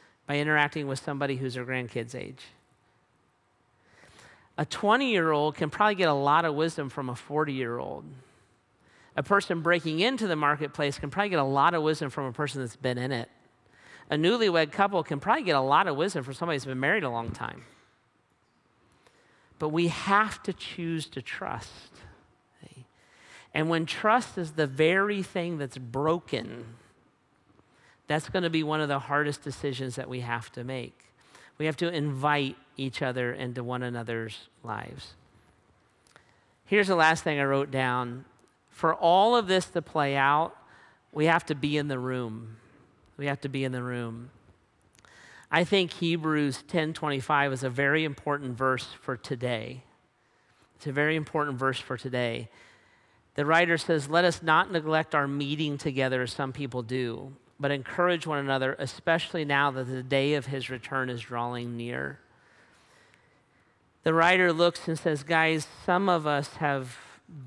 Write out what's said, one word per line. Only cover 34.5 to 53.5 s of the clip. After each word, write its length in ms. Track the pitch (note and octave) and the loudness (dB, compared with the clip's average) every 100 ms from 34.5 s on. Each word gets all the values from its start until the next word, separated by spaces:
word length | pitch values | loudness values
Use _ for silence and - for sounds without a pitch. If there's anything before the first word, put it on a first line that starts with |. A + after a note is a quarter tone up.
| _ | _
lives. 540 | A#2 G#2+ - C3+ - - _ _ _ _ _ _ _ _ _ - _ _ _ _ - | -10 -8 -8 -14 -18 -20 _ _ _ _ _ _ _ _ _ -20 _ _ _ _ 2
Here's 240 | G#3 G3 | 4 4
the 80 | F3 | 6
last 260 | D#3 D#3+ | 6 6
thing 160 | E3 D3 | 0 0
I 60 | C#3 | 2
wrote 260 | C#3 C#3 | 2 0
down. 540 | C3+ B2+ B2 A#2+ B2 - _ _ _ _ | 0 0 0 -2 -8 -14 _ _ _ _
For 260 | - D#3+ | -2 0
all 440 | E3 E3+ F#3 A3 A#3+ | 4 6 6 8 4
of 100 | F#3 | 4
this 200 | F#3 - | 2 0
to 140 | E3+ | -6
play 360 | - D#3 C#3+ C#3 | -2 0 2 4
out, 360 | C#3 D3 E3 - - - - _ _ | 4 4 2 -6 -20 -20 -20 _ _
we 140 | D3+ D#3+ | 0 4
have 180 | E3 - | 4 2
to 100 | C#3+ | -2
be 220 | D3 D3 | 0 0
in 100 | D3 | -2
the 100 | B2+ | -4
room. 600 | B2+ B2+ A#2 A2 A2+ A2+ - _ _ _ _ - | -4 -4 -4 -8 -12 -18 -20 _ _ _ _ -8
We 120 | C#3+ | -4
have 120 | C#3 | -4
to 80 | C3+ | -4
be 160 | C3+ | -4
in 80 | C3+ | -4
the 120 | B2+ | -4
room. 480 | B2 B2 A#2 A2+ B2 - _ _ _ _ _ _ - - - - - | -6 -6 -6 -10 -14 -20 _ _ _ _ _ _ -20 -20 -20 -20 -2
I 140 | D#3+ | 0
think 300 | F3 G3 F3 | 4 2 2
Hebrews 720 | - E3+ E3 D#3 D3+ C#3+ B2+ - | -2 -2 0 0 2 0 -2 -4
ten 240 | E3+ D#3 | -2 -2
twenty-five 600 | D#3+ D3+ C#3 B2 C#3+ C#3+ | -2 -4 -2 0 2 2
is 100 | C3 | 0
a 60 | C3 | -4
very 340 | B2 C#3 D#3 | 0 2 2
important 540 | D#3 C3+ D3+ C#3+ C3 A#2+ | 0 -4 -4 -4 -4 -2
verse 300 | C3 B2+ - - | 0 0 -4 -12
for 160 | - B2 | -8 -8
today. 680 | - B2+ B2 A2+ A#2 B2+ - _ _ _ _ _ _ _ _ _ | -6 -6 -4 -4 -6 -14 -18 _ _ _ _ _ _ _ _ _
It's 120 | D3+ | -6
a 40 | |
very 240 | C#3 D3+ D#3+ | 0 2 0
important 420 | D3 D#3 D3 B2+ | -2 -2 -2 0
verse 220 | C3 B2+ | 0 -2
for 160 | - B2 | -6 -8
today. 540 | C3 B2 A#2+ A#2+ A2 - - _ _ _ _ _ _ - | -4 -2 -2 -4 -8 -16 -20 _ _ _ _ _ _ -4
The 100 | |
writer 320 | C#3+ | 2